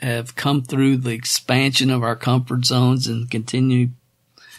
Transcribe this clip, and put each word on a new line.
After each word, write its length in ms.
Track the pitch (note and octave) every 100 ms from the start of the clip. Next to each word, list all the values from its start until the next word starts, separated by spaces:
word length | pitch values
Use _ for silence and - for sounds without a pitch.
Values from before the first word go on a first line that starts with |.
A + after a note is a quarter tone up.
have 320 | B2+ A#2 A#2+
come 280 | - C#3+ C#3+
through 360 | B2+ C3+ C3+ C3
the 140 | B2
expansion 760 | A2+ A#2+ - - C3 C3+ C3 C3
of 120 | B2+
our 140 | A#2 A#2
comfort 500 | B2+ B2 B2 B2 B2
zones 400 | B2+ B2+ C3 A#2+
and 240 | A2+ A#2+
continue, 600 | A2 A2 C3 C3 B2 B2 B2 _ _ _ _ -